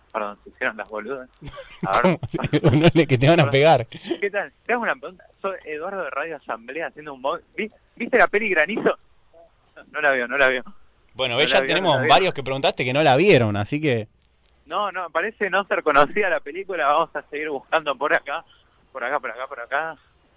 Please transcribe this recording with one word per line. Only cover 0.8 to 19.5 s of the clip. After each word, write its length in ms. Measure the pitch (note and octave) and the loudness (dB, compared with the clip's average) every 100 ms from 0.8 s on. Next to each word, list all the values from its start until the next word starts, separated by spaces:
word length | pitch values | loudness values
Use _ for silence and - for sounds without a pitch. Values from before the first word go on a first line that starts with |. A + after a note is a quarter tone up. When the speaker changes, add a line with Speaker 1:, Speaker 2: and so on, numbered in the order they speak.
| G2 | -10
Speaker 1:
boludas. 400 | G#2+ G#2+ C3+ B2+ _ D3 - - - F#2+ | -10 -10 -12 -14 _ -18 -16 -18 -10 -2
A 140 | G2 | 2
ver. 160 | F#3 D#3+ - | 2 0 -2
Speaker 2:
<laughs> 300 | - B2+ D3+ | -6 -2 2
¿Cómo? 180 | D#3+ D3 | 4 6
No, 80 | E3 E3 D3+ | 6 4 4
que 120 | B2+ | 4
te 100 | C3+ | 4
van 60 | E3+ | 4
a 40 | |
Speaker 1:
Perdón. 60 | C#3 | 4
Speaker 2:
pegar. 360 | C#3 D3+ C#3+ A2+ | 4 6 4 2
Speaker 1:
¿Qué 440 | - G#3+ F4 G3+ | -10 -8 -6 -4
tal? 220 | G3 D#3 - - | -4 -8 -10 -4
Te 60 | |
hago 100 | A#3+ | -2
una 140 | G#3 C#3 | -2 -4
pregunta. 280 | C#3+ F#3 _ _ | -8 -16 _ _
Soy 160 | G3 F#3 - | -8 -8 -10
Eduardo 360 | D3+ F3 G3 | -10 -8 -8
de 80 | D3+ | -8
Radio 260 | C3+ D#3+ D3 | -6 -8 -8
Asamblea 520 | - A2+ A#2 C#3+ D3+ | -8 -10 -8 -10 -10
haciendo 260 | D3 D3+ | -12 -16
un 60 | C3+ | -8
móvil. 240 | C3+ E3+ - - | -6 -6 -8 -10
¿Vi-, 140 | G#3+ - _ | -10 -10 _
¿Viste 240 | - A#3+ A#3+ | -12 -2 2
la 80 | - | 4
peli 220 | G#3 A3 | 2 0
Granizo? 500 | E3+ D#3 A#3 A#3+ D#3 _ _ _ - - _ _ - | 2 0 0 -2 -2 _ _ _ -20 -20 _ _ -20
No, 60 | - | -14
no 80 | C#3+ | -2
la 100 | D3 | 0
vio, 140 | C3+ A#2+ | 0 -2
no 100 | C3+ | 2
la 120 | C3 | 2
vio. 160 | B2+ - - - _ _ | 2 -4 -14 -20 _ _
Speaker 2:
Bueno, 200 | - B2+ | -6 -4
Speaker 1:
No 40 | A#2+ | 0
Speaker 2:
ves, 100 | D#3 | 2
Speaker 1:
la 60 | - | 2
Speaker 2:
ya 40 | |
Speaker 1:
vio, 80 | C3+ | 2
no 60 | - | 0
Speaker 2:
tenemos 180 | F3 C3+ | 0 0
Speaker 1:
la 40 | |
vio. 80 | D3+ | 4
Speaker 2:
varios 240 | D#3+ F#3+ | 4 4
que 80 | D3 | -2
preguntaste 420 | B2+ C3+ E3 - | -6 -2 -2 -2
que 80 | B2+ | -2
no 100 | C3 | 2
la 120 | D#3 C3 | 4 6
vieron, 400 | G3 D3+ A2 G2+ | 6 6 4 0
así 240 | G2+ D3 | -2 -2
que 280 | D#3 A#2 G#2 _ _ _ _ _ - | -2 -2 -4 _ _ _ _ _ -8
Speaker 1:
No, 240 | F3 G#3 | -4 -4
no, 180 | F3+ F3 | -6 -6
parece 380 | D#3+ G3+ - G3+ | -4 -4 -4 -2
no 140 | F#3 | -2
ser 200 | G3+ F#3+ | -2 -2
conocida 440 | D#3+ C#3+ C#3+ G#3 G3 | 2 4 4 2 -2
la 120 | D#3 | -2
película. 480 | - E3 G3 F3+ C#3+ | -6 -12 -8 -2 2
Vamos 260 | D3+ D#3+ | 2 0
a 80 | D3 | -4
seguir 280 | - D3 D#3 | -12 -10 -8
buscando 440 | C#3 - D#3+ D3+ C3 | -8 -4 -2 -2 -4
por 160 | D3 | 0
acá, 320 | D#3+ - D3+ - _ _ _ _ | 0 -2 -10 -12 _ _ _ _
por 140 | C3+ | -10
acá, 160 | A#2+ C#3+ | -6 -4
por 100 | A#2+ | -6
acá, 160 | A2+ | -10
por 140 | C3 | -12